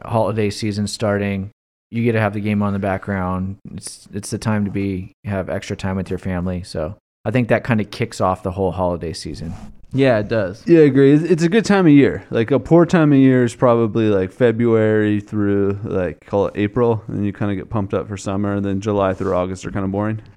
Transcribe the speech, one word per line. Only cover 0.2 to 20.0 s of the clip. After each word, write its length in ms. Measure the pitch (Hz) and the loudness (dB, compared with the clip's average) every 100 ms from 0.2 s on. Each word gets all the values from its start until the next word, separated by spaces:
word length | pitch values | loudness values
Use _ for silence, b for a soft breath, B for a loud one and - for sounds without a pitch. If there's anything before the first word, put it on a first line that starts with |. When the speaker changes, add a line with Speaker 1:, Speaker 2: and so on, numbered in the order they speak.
| 98 110 104 | -2 0 -2
Speaker 1:
season 340 | - 107 104 101 | -2 -6 -4 -6
starting. 640 | - 107 101 101 98 95 - _ _ _ | -4 -2 -2 -2 -4 -8 -14 _ _ _
You 140 | 113 | -4
get 80 | 117 | 0
to 100 | 113 | 0
have 140 | 107 104 | 0 -2
the 40 | |
game 220 | 104 104 | -2 0
on 120 | 104 | 0
the 60 | 98 | -2
background. 800 | 101 95 - 98 92 92 95 98 - | -2 -4 -4 -4 -4 -4 -6 -10 -16
It's, 340 | - - - - | -16 -16 -18 -14
it's 160 | 101 107 | -14 -8
the 80 | 104 | -6
time 280 | 113 104 101 | -2 -2 -2
to 60 | |
be, 420 | 98 98 92 98 - | -2 -4 -6 -8 -14
have 260 | 101 98 85 | -6 -6 -4
extra 260 | 90 - 98 | -6 -8 -6
time 200 | 98 95 | -4 -4
with 160 | 92 | -4
your 80 | 92 | -6
family. 420 | 98 90 90 90 | -4 -4 -4 -6
So 360 | 90 - 78 101 _ _ 120 | -8 -8 -8 -10 _ _ -2
I 60 | |
think 160 | 120 117 | 0 2
that 160 | 117 | 0
kinda 200 | - 113 | 2 -2
kicks 380 | 98 - 110 - | -2 -6 -8 -2
off 220 | 98 92 | -2 -2
the 80 | 95 | -4
whole 200 | 90 95 | -2 -2
holiday 420 | 90 90 85 80 | -2 -2 -4 -6
season. 420 | 78 87 73 80 87 - - - | -10 -12 -10 -10 -12 -14 -20 -8
Speaker 2:
Yeah, 280 | 127 135 110 | 0 2 2
it 80 | 104 | 0
does. 360 | 113 92 92 - | -2 -2 -4 4
Speaker 3:
Yeah, 140 | 165 | 6
I 20 | |
agree. 300 | 147 131 139 | 8 6 6
It's, 100 | 151 | 6
it's 180 | 165 170 | 4 2
a 80 | 170 | 2
good 160 | 220 202 | 2 4
time 220 | 202 175 | 4 8
of 40 | |
year. 320 | 143 117 73 - | 8 6 2 -4
Like, 220 | 117 110 | -2 0
a 80 | 131 | 0
poor 260 | - 165 165 | 4 4 6
time 260 | 185 151 | 4 4
of 60 | 139 | 6
year 260 | 135 127 | 6 4
is 120 | 120 - | 2 2
probably, 540 | 127 117 113 113 107 | 2 4 2 0 2
like, 220 | 101 92 | 2 0
February 880 | - 123 110 120 113 107 107 107 104 | 0 0 2 2 2 2 2 2 0
through, 600 | 101 107 101 101 98 101 | -2 -2 0 2 0 -2
like, 400 | 107 92 87 76 - | -4 -4 -4 -6 -4
call 180 | 101 95 | -2 0
it 80 | - | -2
April, 480 | 104 123 120 110 - | -2 0 0 0 -4
and 180 | 104 101 | -6 -6
you 80 | |
kinda 220 | 95 104 98 | -4 -4 -4
get 160 | - | -6
pumped 240 | 113 98 101 | -6 -4 -4
up 120 | - | -6
for 80 | 98 | -8
summer, 380 | - 98 101 | -6 -4 -2
and 100 | 101 | -2
then 180 | 101 98 | -2 -4
July 340 | 107 101 95 95 | -2 0 0 -2
through 200 | 95 90 | -2 -2
August 300 | 90 92 - | -2 -6 -10
are 60 | |
kinda 160 | 101 95 | -8 -6
boring. 340 | 98 | -4